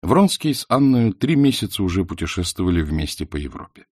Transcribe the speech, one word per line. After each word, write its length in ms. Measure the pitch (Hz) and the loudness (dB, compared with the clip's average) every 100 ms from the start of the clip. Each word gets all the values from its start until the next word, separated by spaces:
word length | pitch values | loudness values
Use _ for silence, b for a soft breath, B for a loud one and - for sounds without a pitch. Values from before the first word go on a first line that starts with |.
Вронский 500 | 80 139 196 - 156 | 4 4 4 2 -4
с 140 | 135 - | -4 -2
Анною 460 | 127 139 127 113 | 2 4 4 2
три 200 | 95 139 | 0 0
месяца 480 | 139 139 127 101 - | 2 2 2 -4 -2
уже 220 | 95 90 | -2 0
путешествовали 760 | 87 82 80 - 87 - 90 87 | -2 -4 -6 -4 -6 -2 0 0
вместе 420 | 76 78 73 - | 0 -2 -4 -8
по 120 | 76 73 | -8 -8
Европе. 500 | 71 67 - _ _ | -10 -12 -18 _ _